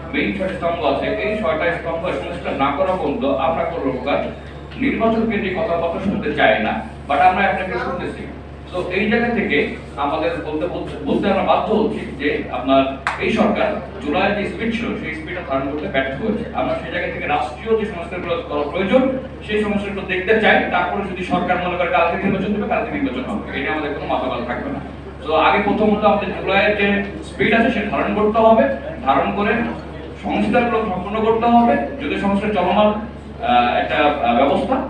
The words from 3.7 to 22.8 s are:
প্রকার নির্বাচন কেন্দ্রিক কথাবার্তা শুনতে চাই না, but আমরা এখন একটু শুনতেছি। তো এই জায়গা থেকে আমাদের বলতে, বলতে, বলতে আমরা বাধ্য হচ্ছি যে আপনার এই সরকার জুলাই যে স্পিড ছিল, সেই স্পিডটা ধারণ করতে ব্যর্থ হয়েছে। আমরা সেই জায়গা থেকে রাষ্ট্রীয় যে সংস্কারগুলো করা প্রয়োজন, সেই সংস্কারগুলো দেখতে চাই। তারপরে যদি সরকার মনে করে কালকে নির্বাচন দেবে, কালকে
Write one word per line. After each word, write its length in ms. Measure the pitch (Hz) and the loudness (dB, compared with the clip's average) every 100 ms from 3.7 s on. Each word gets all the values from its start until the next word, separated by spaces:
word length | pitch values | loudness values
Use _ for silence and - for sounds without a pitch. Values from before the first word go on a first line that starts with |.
| 127 135 | -2 -4
প্রকার 320 | 123 131 - - - - - - 226 | -4 -2 -2 -2 -8 -14 -14 -12 -4
নির্বাচন 500 | - 208 226 220 - | -2 2 2 2 0
কেন্দ্রিক 280 | 202 190 - | 0 -2 -2
কথাবার্তা 540 | 165 170 165 190 - | -2 0 -2 -2 -2
শুনতে 220 | - 147 | -2 -2
চাই 300 | - - - | 2 4 4
না, 180 | 107 - - - - | 0 -4 -6 -8 -2
but 120 | 143 | 4
আমরা 240 | 185 196 | 4 4
এখন 200 | 190 - | 2 0
একটু 160 | 185 180 | -2 -4
শুনতেছি। 440 | 175 - 147 143 - - - - - | -4 -4 -6 -8 -10 -12 -14 -16 -8
তো 180 | 180 170 | -6 -2
এই 180 | 190 214 | 0 2
জায়গা 180 | 226 240 | 2 2
থেকে 480 | 196 - - - - - - | 0 0 0 0 -4 -10 -4
আমাদের 320 | - 156 165 151 151 | -2 0 -2 -2 -4
বলতে, 220 | 156 175 | -4 -4
বলতে, 380 | 170 - 139 135 | -4 -6 -6 0
বলতে 240 | - 202 | 0 2
আমরা 140 | 190 | 2
বাধ্য 300 | - 175 185 | 2 2 2
হচ্ছি 260 | 214 - - - 135 | 2 2 -2 -6 -4
যে 240 | 147 - - | -2 -2 -4
আপনার 460 | - 135 135 135 - - - | -4 4 4 4 -2 -6 -4
এই 100 | - | -2
সরকার 520 | - - - - - - - 147 | 2 2 2 0 -2 -8 -8 -2
জুলাই 380 | - 196 202 | 0 0 0
যে 60 | - | -4
স্পিড 220 | - 226 | -4 -4
ছিল, 320 | - - - | -2 -4 -6
সেই 120 | 311 160 | -6 -8
স্পিডটা 260 | - - - | -8 -8 -4
ধারণ 220 | 135 143 | -2 -2
করতে 160 | 147 - | -4 -2
ব্যর্থ 360 | 135 131 - | -2 -2 -2
হয়েছে। 200 | 220 - - | -2 -2 -4
আমরা 220 | - - - | -2 -2 -2
সেই 80 | - | -4
জায়গা 200 | 175 175 | -4 -4
থেকে 140 | - - | -4 -2
রাষ্ট্রীয় 520 | - - - 220 220 | -2 -2 -4 0 0
যে 60 | 202 | 0
সংস্কারগুলো 580 | 170 165 - 170 165 - | -6 -8 -6 -4 -4 -2
করা 220 | 147 147 | -4 -2
প্রয়োজন, 380 | 170 196 262 - - - - - | -2 4 4 4 0 -6 -10 -2
সেই 160 | 214 | 0
সংস্কারগুলো 440 | 208 196 - 190 185 | 0 0 -2 -4 -2
দেখতে 340 | 180 214 220 | 0 4 6
চাই। 220 | 196 - - | 6 4 4
তারপরে 300 | 180 - 208 190 | 0 0 -2 -4
যদি 120 | 180 | -4
সরকার 440 | 175 180 180 180 180 | -2 0 2 0 0
মনে 100 | - | 0
করে 100 | 170 | 2
কালকে 360 | 170 170 196 | 4 2 2
নির্বাচন 300 | 196 - 208 | 0 0 0
দেবে, 140 | - - | 0 0
কালকে 240 | 160 | 0